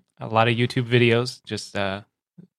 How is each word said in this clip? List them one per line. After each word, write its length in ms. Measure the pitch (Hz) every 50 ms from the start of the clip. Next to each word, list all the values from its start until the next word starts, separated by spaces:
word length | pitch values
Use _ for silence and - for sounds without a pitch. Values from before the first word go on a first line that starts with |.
| - _ _ _
A 80 | 131 120
lot 180 | 110 113 113
of 80 | 117 120
YouTube 300 | 113 120 - - 131 123 113
videos 540 | 123 123 123 117 113 117 123 127 - - _
just, 300 | - 107 101 - - -
uh, 260 | 104 98 98 95 101 104 _ _ _ _ _ _ - - _ _